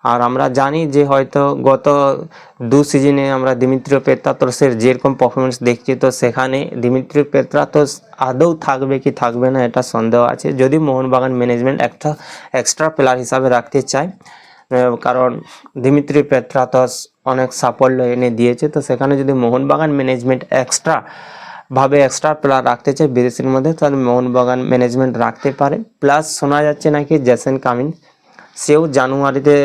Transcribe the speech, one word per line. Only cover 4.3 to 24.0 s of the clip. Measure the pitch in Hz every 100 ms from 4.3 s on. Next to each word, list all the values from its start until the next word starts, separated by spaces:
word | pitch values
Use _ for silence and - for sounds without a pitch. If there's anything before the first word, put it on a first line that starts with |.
| 135 127 - 139 113
যেরকম | 120 123 139 131
পারফরমেন্স | 123 135 131 127 120
দেখছি, | 120 - 127
তো | 131 123
সেখানে | 123 123 131 135 - 123
দিমিত্রিও | 120 131 131 143 143
পেত্রাতস | 139 127 147 143 151 139 - _ - 131
আদৌ | 127 170 160 -
থাকবে | 135 135 135
কি | 139 -
থাকবে | 123 120 127
না | 131 120
এটা | 120 123
সন্দেহ | 113 113 120 120
আছে, | 120 147 135
যদি | 131 156 151
মোহনবাগান | 131 131 127 131 127
ম্যানেজমেন্ট | 123 120 127 135 120
একটা | - 151 151 - - - 131
এক্সট্রা | 120 - 156 156
প্লেয়ার | 131 127
হিসাবে | 120 131 131
রাখতে | 123 - 139 123
চায়। | 135 170
আহ, | - - - - - _ 127 123 117 123
কারণ | 123 127 113 - - - 139
দিমিত্রি | 127 147 143 151 135
পেত্রাতস | 131 120 139 127 127 127 - - _ 131
অনেক | 131 127
সাফল্য | - 127 120 131 131 123
এনে | 123 123 113
দিয়েছে, | 120 120 151
তো | 151 139
সেখানে | 127 139 139
যদি | 135 131
মোহনবাগান | 120 127 139 147 156 143
ম্যানেজমেন্ট | 131 127 123 127 - 131
এক্সট্রা | 127 - 160 147 - - - - - - _ 127
ভাবে | 135 143 135
এক্সট্রা | - 156 151
প্লেয়ার | 143 135 127
রাখতে | 120 - 139
চায় | 151 123
বিদেশের | 123 117 131
মধ্যে, | 131 143 160
তাহলে | 147 139